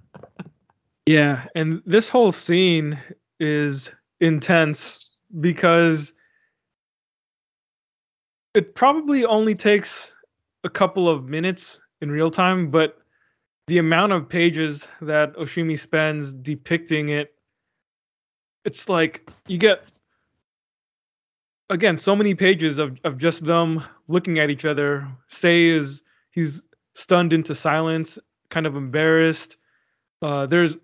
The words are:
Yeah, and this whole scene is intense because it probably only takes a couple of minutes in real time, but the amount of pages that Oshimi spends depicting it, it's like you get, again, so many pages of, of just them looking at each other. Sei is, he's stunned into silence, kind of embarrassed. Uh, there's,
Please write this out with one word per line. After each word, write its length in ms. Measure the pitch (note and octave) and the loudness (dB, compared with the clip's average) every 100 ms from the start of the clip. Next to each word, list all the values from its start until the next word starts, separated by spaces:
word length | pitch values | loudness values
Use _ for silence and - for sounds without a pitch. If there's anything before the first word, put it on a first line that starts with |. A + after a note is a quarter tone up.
| _ - - - - _ _ _ _ _ - | _ -20 -20 -20 -20 _ _ _ _ _ 2
Yeah, 400 | D#3 D3 C3 - | 4 2 -2 -6
and 260 | E3 D#3+ E3 - | -6 -4 -6 0
this 220 | G3+ A3 | 0 2
whole 240 | B3 G#3+ | 4 2
scene 680 | - - E3+ F#3 E3 D3+ D3 - - _ - | 2 0 2 4 2 -2 -8 -14 -20 _ -6
is 540 | D#3 D3 D3 C#3 - - _ - | -2 0 -2 -6 -12 -20 _ -2
intense 880 | E3 D#3 - E3+ D3+ D3+ - - - _ _ E3+ | 0 0 2 2 2 -2 -12 -16 -20 _ _ -4
because 720 | E3+ D#3+ F3+ E3+ E3 D#3 D3 _ _ _ _ _ _ _ _ _ _ _ _ _ _ _ _ _ _ _ _ _ _ _ _ | -2 2 4 4 4 2 -4 _ _ _ _ _ _ _ _ _ _ _ _ _ _ _ _ _ _ _ _ _ _ _ _
it 200 | G#3+ - | 0 0
probably 500 | - C4 D#4 D4 C#4 | 2 4 4 0 0
only 300 | A3+ A3 A3 | 2 2 2
takes 580 | G#3 G#3 G3+ - - - _ _ _ _ _ | 0 2 2 0 -14 -18 _ _ _ _ _
a 40 | F3 | -8
couple 380 | - F#3+ F#3+ F3 | 0 0 2 0
of 200 | D3 C3 | 0 -4
minutes 500 | D3+ F3+ F#3 - - _ _ | -4 -4 -6 -12 -20 _ _
in 100 | D3 | -6
real 200 | D3+ D#3+ | -2 0
time, 400 | D#3+ F#3 F#3 D#3+ | 2 0 0 0
but 280 | D#3 D#3 - _ _ _ _ _ _ - | 2 0 -4 _ _ _ _ _ _ -2
the 120 | F3 | 0
amount 340 | D#3+ E3 G#3 | 2 2 2
of 160 | F#3 C3+ | 0 -2
pages 600 | F3 E3+ D3+ D#3 D3 - - | 0 0 0 -4 -6 -14 -14
that 320 | D#3 D3+ D3+ | -2 0 0
Oshimi 440 | D3 D3+ F3 E3 D#3 | -4 -8 -4 -4 -6
spends 540 | - D#3+ D#3 D3+ C#3 | -4 -2 0 -4 -8
depicting 760 | C3+ C3 C#3+ - E3+ E3 D#3 D3 | -12 -10 -10 -4 -4 -2 -4 -2
it, 240 | D3 D3 _ _ _ _ _ _ _ _ _ _ _ _ _ | -4 -6 _ _ _ _ _ _ _ _ _ _ _ _ _
it's 240 | G#3 - - | -10 -8 -2
like 420 | F3 D#3+ - - - - | 0 0 -4 -20 -18 -10
you 120 | F3+ | 2
get, 240 | G#3+ F#3 - _ _ _ _ _ _ _ _ _ _ _ _ _ _ _ _ _ - | 2 2 -6 _ _ _ _ _ _ _ _ _ _ _ _ _ _ _ _ _ -8
again, 260 | F#3 G3+ D#3+ | 0 0 0
so 200 | G3 G3+ | 0 2
many 180 | G#3 | 2
pages 440 | F#3 F#3+ F3+ D#3 C#3+ | 2 2 2 0 -2
of, 200 | D3 B2+ | -6 -6
of 140 | D#3+ C3 | -8 -4
just 260 | E3 E3 | -4 -2
them 400 | D#3 E3+ E3 D#3+ - _ - | 0 0 0 -4 -8 _ -4
looking 300 | F3 F3+ D#3+ | -2 0 0
at 120 | D3+ | 0
each 140 | C#3 | -2
other. 420 | D#3 C#3+ C#3+ C#3+ C#3 B2+ _ | -4 -2 -2 -4 -8 -16 _
Sei 400 | - F3 E3+ E3+ | -2 2 4 4
is, 340 | D#3+ C#3 C#3 _ _ _ | 2 -2 -10 _ _ _
he's 320 | F3 D#3 D3 - _ _ | -6 -6 -6 -18 _ _
stunned 380 | - - F3 E3+ | -10 0 2 4
into 220 | D#3+ D#3+ | 0 -2
silence, 640 | C#3+ D#3 D3+ D#3+ D#3+ D#3+ - - _ - | -4 -2 -2 -2 -4 -6 -14 -20 _ -8
kind 180 | E3 D#3 | -4 -4
of 100 | C#3 | -6
embarrassed. 800 | C3+ D#3 D#3+ D#3+ D#3+ D#3 - _ _ _ _ _ _ _ | -6 -2 2 4 2 0 -10 _ _ _ _ _ _ _
Uh, 240 | D#3 C#3+ C#3 | -6 -4 0
there's, 300 | F3 E3+ E3 | 2 2 0